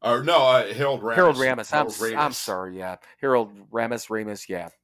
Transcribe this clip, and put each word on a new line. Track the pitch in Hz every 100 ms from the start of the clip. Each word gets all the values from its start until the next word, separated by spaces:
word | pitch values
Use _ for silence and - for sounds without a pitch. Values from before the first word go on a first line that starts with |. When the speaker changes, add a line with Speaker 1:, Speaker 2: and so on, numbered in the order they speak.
Speaker 1:
Or | 117 120
no, | 151 165
uh, | 131 127 101
Harold | 113 139 127
Ramis. | 110 117
Speaker 2:
Harold | 175 131
Ramis. | 131 120 110
I'm | 151
Speaker 1:
Harold | 120
Speaker 2:
s-, | 101
I'm | 113 113 147
Speaker 1:
Ramis. |
Speaker 2:
sorry, | 120 - 92 92 92
yeah. | 92 90 _ _
Harold | 135 123 104 101 98
Ramis, | 113 113 120 -
Ramis, | 110 107 104 -
yeah. | 90 85 -